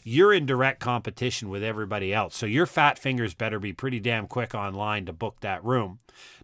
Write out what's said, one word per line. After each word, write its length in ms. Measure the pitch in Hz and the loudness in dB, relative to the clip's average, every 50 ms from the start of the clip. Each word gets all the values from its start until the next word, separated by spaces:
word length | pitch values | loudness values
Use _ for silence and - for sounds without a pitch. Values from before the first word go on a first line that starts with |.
| - | -8
you're 300 | 113 113 143 185 208 208 | 0 4 6 8 8 8
in 100 | 185 151 | 6 4
direct 340 | 131 135 123 131 135 131 - | 2 2 2 2 2 2 0
competition 680 | - 120 123 120 117 - 113 - 120 127 117 - - 101 | -2 -2 -2 -2 -2 -4 -6 -2 -2 -2 -2 -4 -6 -6
with 160 | 95 101 104 | -4 -4 -4
everybody 480 | 110 110 107 107 95 107 104 95 95 98 | -4 -4 -4 -4 -4 -4 -2 -2 0 0
else. 240 | 110 101 87 - | 0 0 -2 -4
So 80 | - - | -4 -2
your 220 | 107 107 139 180 | 0 2 2 2
fat 320 | 170 - - 151 147 135 - | 2 4 4 4 4 4 2
fingers 340 | - 139 131 123 117 107 - | -2 -2 -2 -2 -2 -4 -4
better 260 | - 113 110 107 104 | -4 -4 -4 -4 -4
be 140 | 95 104 90 | -6 -6 -8
pretty 260 | - - 135 127 117 | -6 -6 -4 -4 -2
damn 280 | 101 120 117 110 104 | -2 0 -2 -2 -2
quick 280 | - - 127 120 107 - | -4 -4 -6 -6 -4 -4
online 520 | 110 101 101 95 98 104 107 107 104 95 | -6 -6 -6 -4 -4 -2 -2 -2 -2 -4
to 80 | 85 82 | -6 -8
book 260 | 82 113 107 - - | -6 -6 -8 -6 -6
that 240 | - 101 95 85 82 | -6 -6 -6 -4 -2
room. 360 | 113 127 127 110 95 90 110 _ _ - - - - - - | 0 0 0 0 -2 -6 -12 _ _ -20 -20 -20 -20 -20 -10